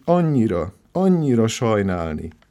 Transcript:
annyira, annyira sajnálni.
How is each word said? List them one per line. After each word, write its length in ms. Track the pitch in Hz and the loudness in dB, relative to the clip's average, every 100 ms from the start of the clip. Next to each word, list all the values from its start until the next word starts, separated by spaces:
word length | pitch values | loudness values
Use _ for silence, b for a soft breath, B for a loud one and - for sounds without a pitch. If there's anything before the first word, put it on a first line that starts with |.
annyira, 680 | - 175 165 139 110 87 85 - _ | -2 0 2 2 2 0 -4 -10 _
annyira 540 | 175 190 180 147 117 110 | -2 2 2 2 2 0
sajnálni. 840 | - 117 107 98 90 82 76 80 - _ | 0 0 0 0 -2 -4 -6 -10 -16 _